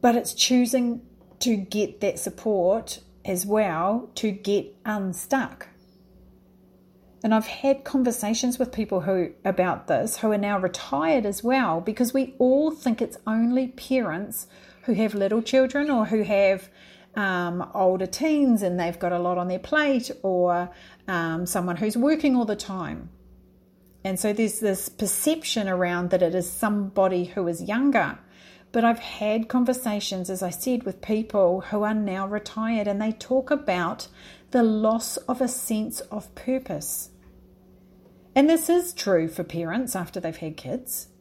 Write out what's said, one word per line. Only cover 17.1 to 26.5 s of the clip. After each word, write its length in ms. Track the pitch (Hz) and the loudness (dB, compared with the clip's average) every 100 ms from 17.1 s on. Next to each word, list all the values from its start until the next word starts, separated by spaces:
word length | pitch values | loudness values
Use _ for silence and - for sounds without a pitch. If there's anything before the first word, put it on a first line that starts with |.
| - | -4
um, 540 | 196 180 175 175 180 | -2 0 -2 -4 -6
older 320 | - 185 185 185 | 2 2 4 -2
teens 560 | - 311 302 269 226 | -2 0 2 4 4
and 180 | 196 180 | 2 0
they've 200 | 170 170 | -2 -2
got 120 | 175 | -2
a 80 | 175 | 0
lot 180 | 175 180 | 0 0
on 120 | 180 | -2
their 100 | 185 | -4
plate, 500 | - 302 294 269 233 - | 0 0 4 2 0 -4
or, 460 | 190 180 180 175 180 - - - - | 0 2 4 2 -2 -10 -20 -20 -4
um, 360 | 180 165 160 180 | -2 -2 -2 -2
someone 300 | 196 180 175 | -2 -2 -2
who's 220 | 214 226 | -2 2
working 400 | 269 311 294 254 | 2 4 4 2
all 80 | 226 | 2
the 100 | 208 | -4
time. 540 | - 185 156 156 - - - - - _ _ _ _ _ | -6 -8 -8 -10 -14 -20 -20 -20 -20 _ _ _ _ _
And 160 | 190 185 | -6 -2
so 120 | 214 | -2
there's 280 | 208 220 - | 2 0 0
this 280 | 214 190 - | -2 -2 -4
perception 760 | - 208 - - 320 - - 196 | -6 -4 0 0 0 -2 -2 -2
around 420 | 180 180 175 175 | 0 0 0 0
that 100 | 185 | 2
it 120 | 175 | 2
is 160 | 180 | 0
somebody 760 | 180 | -4